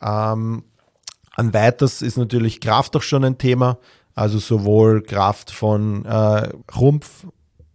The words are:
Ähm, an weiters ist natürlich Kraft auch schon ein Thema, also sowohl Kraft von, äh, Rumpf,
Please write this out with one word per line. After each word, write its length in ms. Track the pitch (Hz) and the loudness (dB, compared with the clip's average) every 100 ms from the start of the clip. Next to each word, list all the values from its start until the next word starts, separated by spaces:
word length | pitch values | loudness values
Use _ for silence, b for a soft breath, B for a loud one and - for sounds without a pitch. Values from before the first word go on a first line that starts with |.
Ähm, 640 | 110 107 110 110 113 113 - _ _ _ - - _ - | -6 -4 -2 -4 -4 -8 -12 _ _ _ -20 -20 _ -4
an 180 | 120 | 0
weiters 480 | 104 113 120 135 - | 2 2 2 0 -2
ist 160 | 120 127 | -6 -4
natürlich 420 | 117 123 113 - | -2 0 -2 -4
Kraft 380 | 113 110 - 151 | 0 0 2 -2
auch 60 | |
schon 200 | - 139 | -2 0
ein 140 | 131 131 | 0 0
Thema, 400 | 127 123 127 123 b b b - | 0 2 2 0 b b b -4
also 240 | 107 107 | -2 -2
sowohl 640 | - 110 101 107 110 110 | 0 0 2 4 6 4
Kraft 480 | 107 101 98 107 - | 0 0 0 -2 -8
von, 520 | - 107 107 107 101 107 | -6 -2 -2 -2 -6 -4
äh, 440 | 110 107 107 110 - - - | 0 2 0 -2 -10 -12 0
Rumpf, 520 | 131 147 - - 185 - _ _ - | 2 2 -4 -20 -20 -20 _ _ -20